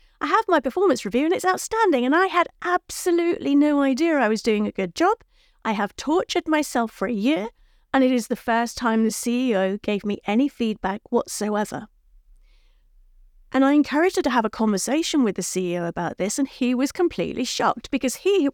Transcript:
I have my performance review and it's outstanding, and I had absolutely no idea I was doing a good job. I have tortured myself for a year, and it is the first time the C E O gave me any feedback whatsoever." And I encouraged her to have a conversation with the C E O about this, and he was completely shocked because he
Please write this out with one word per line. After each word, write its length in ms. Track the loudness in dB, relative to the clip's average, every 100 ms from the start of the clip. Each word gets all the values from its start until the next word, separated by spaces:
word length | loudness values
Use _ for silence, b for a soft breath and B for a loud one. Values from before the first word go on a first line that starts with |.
| _ _
I 60 | 0
have 180 | 0 2
my 120 | 0
performance 440 | 0 0 2 2
review 220 | 0 0 0
and 80 |
it's 100 | 0
outstanding, 600 | 0 -2 -2 0 2 2 2
and 100 | 2
I 120 | 2
had 200 | 0 -2 _
absolutely 920 | -2 -2 -4 -6 0 2 0 -2 2
no 280 | 4 4 4
idea 340 | 2 2 2 2
I 120 | 2
was 120 | 0
doing 260 | 0 0 0
a 60 |
good 220 | -4 -6
job. 240 | 0 0 0 _ _ _ _
I 100 | -4
have 240 | -2 -4 -6
tortured 520 | -2 -2 0 -4 0
myself 420 | 0 0 -2 -4
for 160 | -4 -4
a 60 |
year, 360 | -2 0 -2 -4 -12 _ _ _
and 100 | 2
it 100 | 2
is 160 | 2 -2
the 80 | -6
first 420 | -2 -2 -2 -4
time 260 | 0 2
the 60 | 0
C 400 | -2 -2 -2 0
E 60 | 0
O 200 | 0 -2
gave 280 | -4 -4
me 140 | -4 -6 -2
any 220 | 0 0
feedback 540 | 0 -4 -2 -6 -6 -4
whatsoever." 800 | -2 -2 -4 -2 -2 -4 -6 -12 _ _ -20 _ -20 _ _ _ _ _ _ _ _ -20 _ _
And 120 | 2
I 80 | 4
encouraged 440 | 4 2 2 2 0
her 60 |
to 80 | 0
have 140 | 0
a 60 | 0
conversation 720 | 0 0 0 0 -2 0 2
with 140 | 2 0
the 60 |
C 320 | -4 -4 -2
E 40 | -2
O 80 | -4
about 320 | -4 -6 -4
this, 200 | -4 -2
and 100 | -4
he 260 | -2 -2
was 180 | 0 -2
completely 520 | 0 -2 0 -4 -4
shocked 460 | -4 -2 -2 -2 -4
because 260 | -4 -2 -2
he 320 | 0 2 2